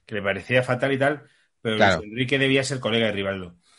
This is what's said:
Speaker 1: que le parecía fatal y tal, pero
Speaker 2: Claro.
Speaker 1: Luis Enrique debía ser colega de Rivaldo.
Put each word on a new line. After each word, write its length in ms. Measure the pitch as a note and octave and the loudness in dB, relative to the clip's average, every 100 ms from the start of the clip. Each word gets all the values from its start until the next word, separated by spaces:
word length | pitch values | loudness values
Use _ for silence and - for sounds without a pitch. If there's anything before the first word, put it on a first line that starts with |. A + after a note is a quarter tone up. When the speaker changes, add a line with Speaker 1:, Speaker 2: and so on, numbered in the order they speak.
| - | -10
Speaker 1:
que 80 | G#2 | -4
le 60 | |
parecía 400 | G2 G2 - B2+ | -2 -2 0 0
fatal 280 | B2+ A#2+ C3+ | 2 0 0
y 60 | C3+ | 2
tal, 240 | C#3 D3 - _ _ _ | 0 0 -8 _ _ _
pero 160 | A2+ G#2+ | -4 4
Speaker 2:
Claro. 240 | G2+ E2+ | 4 4
Speaker 1:
Luis 100 | G#2 | -2
Enrique 260 | A2 B2+ C#3 | -6 -2 0
debía 260 | C3+ C3+ | 2 2
ser 160 | C3 C3 | 0 -4
colega 260 | A#2 A2+ A2+ | -2 0 0
de 60 | |
Rivaldo. 420 | G2 G2 G2 F2 - _ | 0 -4 -4 -8 -16 _